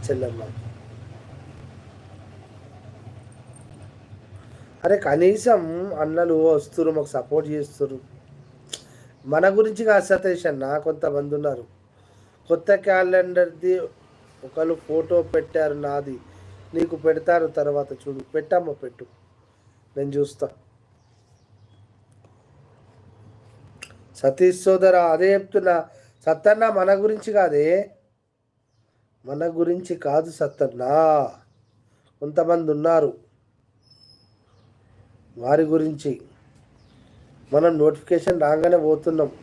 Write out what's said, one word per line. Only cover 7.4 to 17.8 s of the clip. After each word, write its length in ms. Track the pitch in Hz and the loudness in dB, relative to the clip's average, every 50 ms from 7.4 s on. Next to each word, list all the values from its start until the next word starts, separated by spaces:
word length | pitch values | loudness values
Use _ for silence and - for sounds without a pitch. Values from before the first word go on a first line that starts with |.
| 151 147 | -2 -2
చేస్తురు. 500 | 151 151 143 147 - - 143 131 135 127 - - - - - - - - - - - - - - - - - - - - - - - _ - | -6 -6 -6 -8 -6 -6 -6 -6 -6 -16 -18 -20 -20 -20 -20 -20 -20 -20 -20 -20 -20 -20 -18 -16 -16 -16 -16 -20 -20 -20 -20 -20 -20 _ -8
మన 240 | 131 147 156 175 196 | -2 0 2 2 4
గురించి 360 | 196 208 220 220 214 208 233 | 4 4 2 2 0 -2 0
కాదు 200 | 220 208 196 - | 2 2 2 4
సతీష్ 400 | - 196 180 185 190 180 175 - | 2 0 0 0 -2 -4 -2 -2
అన్న, 320 | 165 143 135 135 135 147 | -4 -4 -4 -6 -4 -4
కొంతమంది 580 | 151 151 160 156 156 - 156 143 143 143 143 147 | -4 -4 -4 -4 -4 -4 -4 -2 -4 -4 -4 -6
ఉన్నారు. 300 | 147 147 147 135 123 113 _ _ _ _ _ _ _ _ _ _ _ _ _ _ _ _ | -4 -4 -4 -6 -6 -12 _ _ _ _ _ _ _ _ _ _ _ _ _ _ _ _
కొత్త 280 | - 170 165 - - 202 | -2 -2 -2 2 2 0
క్యాలెండర్ది 1040 | 190 196 202 190 185 185 180 185 185 180 180 180 180 180 170 160 160 175 185 185 185 165 - - _ - _ _ _ _ _ _ _ - | 2 2 2 2 2 2 2 2 2 0 2 0 0 0 0 -2 -6 -2 -2 -2 -2 -4 -10 -14 _ -20 _ _ _ _ _ _ _ -20
ఒకళ్ళు 320 | 131 - 156 160 165 165 | -12 -6 -4 -2 -2 -4
ఫోటో 460 | 160 - - 151 160 160 160 180 175 | -6 -6 -4 -4 -4 -2 0 0 0
పెట్టారు 520 | 160 - - 160 156 - - 165 156 151 147 | 0 0 -4 -4 -4 -2 -4 -2 -2 -2 -4
నాది, 460 | 147 147 143 143 143 139 139 127 120 - - - - - - - - - - - | -6 -6 -6 -6 -6 -6 -8 -14 -14 -16 -20 -20 -20 -20 -20 -20 -20 -20 -10 -4
నీకు 220 | 165 165 165 170 | -4 -4 -4 -6
పెడతారు 520 | 156 147 160 160 160 160 180 170 170 165 | -2 0 0 0 0 0 0 0 2 0
తర్వాత 440 | 160 160 156 147 147 143 143 | -2 -4 -2 -2 -2 -2 -4